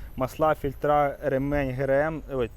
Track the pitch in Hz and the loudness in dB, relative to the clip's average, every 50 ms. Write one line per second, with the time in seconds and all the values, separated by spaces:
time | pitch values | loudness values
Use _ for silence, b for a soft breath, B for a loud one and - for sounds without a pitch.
0 | B B B - 131 123 - - 156 156 151 - - 139 127 - - 147 147 147 | B B B -4 -4 -4 -2 2 2 2 2 2 -2 -6 -4 -2 0 2 4 4
1 | 147 143 127 - - 143 135 131 139 143 147 147 139 131 127 127 139 135 135 139 | 4 2 0 -2 -2 0 0 0 0 0 0 0 0 0 -2 -2 0 2 2 2
2 | 151 160 160 147 - - 139 131 120 110 - | 2 2 -2 -6 -8 -6 -4 -2 -2 -2 -4